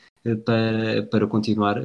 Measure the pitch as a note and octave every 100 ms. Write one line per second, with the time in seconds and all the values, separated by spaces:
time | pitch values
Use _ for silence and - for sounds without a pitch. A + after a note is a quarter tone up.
0 | _ _ A#2 A2 A2+ A2+ A2+ A2 A2+ G#2+
1 | G#2+ A2 G#2 A2 G#2+ G#2+ G2+ G#2+